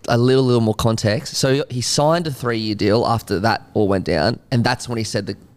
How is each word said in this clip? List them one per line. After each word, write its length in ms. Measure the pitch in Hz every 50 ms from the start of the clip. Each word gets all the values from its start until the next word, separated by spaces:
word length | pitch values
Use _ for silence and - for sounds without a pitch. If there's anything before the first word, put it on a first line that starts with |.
| - -
a 100 | 123 117
little, 280 | 123 127 131 131 135
little 160 | 123 123 120
more 140 | 113 110 110
context. 600 | - - 117 113 110 - 107 104 120 - - -
So 300 | - - 135 131 139 151 -
he 120 | 123 123
signed 440 | 117 - - - 147 151 165 175 170
a 60 | 160
three-year 440 | 131 - - 120 117 110 110 110 104
deal 300 | 98 101 104 101 120 -
after 320 | - 117 110 - - 101 87
that 220 | 98 113 107 - - - -
all 160 | 107 107 95
went 160 | 98 95 -
down, 340 | - 85 78 76 107 123 - - -
and 140 | - 120 110
that's 240 | 120 127 - - -
when 100 | 123 113
he 60 | 110
said 220 | - - 110 101
that 100 | 98 98 - - - -